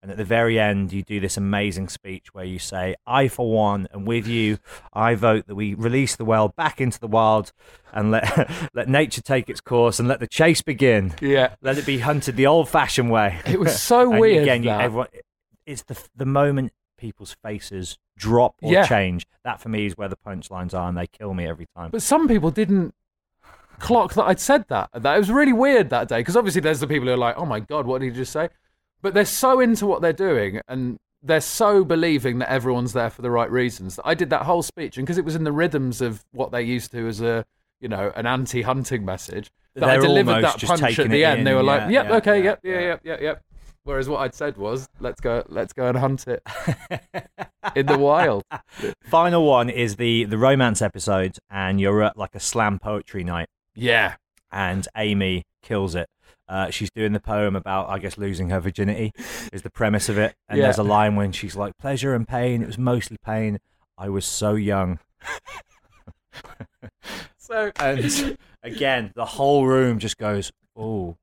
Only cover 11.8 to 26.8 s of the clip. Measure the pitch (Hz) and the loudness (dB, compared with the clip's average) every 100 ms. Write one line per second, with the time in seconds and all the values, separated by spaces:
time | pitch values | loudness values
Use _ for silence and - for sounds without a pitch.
11.8 | 143 135 120 147 131 117 135 165 147 160 | -2 -2 0 -2 -2 2 6 6 4 2
12.8 | 135 - 120 113 104 85 - 180 165 - | 0 0 2 4 2 0 -2 0 2 0
13.8 | - 240 247 214 220 185 143 123 117 107 | 4 4 6 6 6 6 4 4 2 0
14.8 | 123 113 127 - - _ _ _ - 143 | 0 -2 -6 -10 -20 _ _ _ -16 -16
15.8 | - 135 - _ 135 135 143 139 131 _ | -14 -16 -16 _ 0 2 4 2 -4 _
16.8 | _ _ 113 - 101 - 110 107 - 98 | _ _ -16 -14 -20 -16 -10 -10 -10 -10
17.8 | 90 - _ _ 107 117 123 - 151 180 | -10 -12 _ _ 0 4 4 0 0 2
18.8 | 170 117 95 87 - _ 120 110 117 110 | 4 2 0 -4 -8 _ -12 -10 -6 -4
19.8 | 104 90 101 95 - 92 - 95 90 92 | -4 -6 -10 -10 -12 -14 -12 -10 -8 -6
20.8 | 90 87 87 _ 107 92 85 82 85 - | -4 -4 -8 _ -10 -6 -6 -8 -14 -16
21.8 | 85 226 - 294 320 226 160 165 208 196 | -10 -6 0 2 4 2 0 -2 0 0
22.8 | 165 - _ _ _ _ _ - _ - | 0 -8 _ _ _ _ _ -20 _ -14
23.8 | - 240 185 190 190 180 - 285 214 120 | 0 2 2 0 2 0 2 2 2 -4
24.8 | 104 - 113 160 202 247 294 233 269 262 | -4 -2 2 2 4 4 4 4 6 4
25.8 | 156 123 107 117 120 190 214 165 156 156 | 4 0 -2 -2 2 2 2 2 0 0